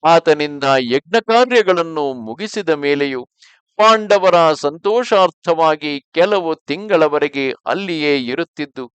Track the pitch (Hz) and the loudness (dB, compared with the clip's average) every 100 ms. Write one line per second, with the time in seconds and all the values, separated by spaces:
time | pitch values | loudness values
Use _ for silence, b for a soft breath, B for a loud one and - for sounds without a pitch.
0 | 156 170 165 151 151 147 139 135 123 131 | 4 4 4 0 0 -4 0 0 0 -2
1 | 151 220 220 226 247 240 190 180 165 160 | _ -4 2 2 2 2 2 0 -2 -4
2 | 143 131 110 120 208 - 175 151 143 143 | -6 -6 -10 -10 -8 -8 -2 -2 0 0
3 | 139 135 123 _ b b _ _ 214 220 | -2 -6 -12 _ b b _ _ 4 4
4 | 214 202 185 175 160 151 143 156 202 226 | 2 2 4 4 2 2 -4 -4 -2 -2
5 | 247 208 185 - - 165 160 156 147 143 | 0 2 2 0 -4 0 2 0 -4 -8
6 | _ - 185 202 165 160 _ 147 214 185 | _ 0 0 0 -2 -8 _ -8 -2 2
7 | 156 147 147 139 135 - - 147 196 165 | 2 2 -2 -4 -6 -6 -6 -6 -4 -4
8 | 151 143 123 131 165 - 143 131 123 | 0 -2 -2 -6 -8 -8 -12 -10 -16